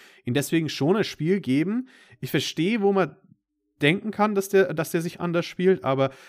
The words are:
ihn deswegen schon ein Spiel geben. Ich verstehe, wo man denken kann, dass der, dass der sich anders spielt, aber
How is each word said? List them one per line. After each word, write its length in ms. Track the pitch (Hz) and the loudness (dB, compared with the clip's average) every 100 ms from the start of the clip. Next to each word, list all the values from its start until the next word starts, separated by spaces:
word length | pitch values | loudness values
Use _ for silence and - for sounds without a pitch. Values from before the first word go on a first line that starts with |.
| - _ - | -20 _ -4
ihn 80 | |
deswegen 360 | 127 139 165 156 | -2 0 -2 -2
schon 260 | - 139 214 | -2 0 0
ein 60 | |
Spiel 360 | - - 156 196 | -2 -4 -2 -2
geben. 480 | 127 139 160 233 254 - _ - | 0 0 0 -4 -6 -16 _ -14
Ich 120 | 127 | -4
verstehe, 500 | 165 - - 175 233 | -4 -2 -2 -2 2
wo 100 | 196 | 2
man 220 | 196 160 - _ _ _ _ _ - | 2 0 -4 _ _ _ _ _ 0
denken 300 | 147 190 214 | 2 2 -2
kann, 220 | 202 214 | 0 0
dass 160 | 196 196 | 0 2
der, 240 | 196 190 | 4 4
dass 180 | 160 156 | 0 -4
der 100 | 175 | -4
sich 180 | 170 - | -4 -6
anders 260 | 175 170 165 | -2 -2 -4
spielt, 380 | - 185 185 | 0 2 2
aber 280 | 170 135 135 - | 2 0 0 -2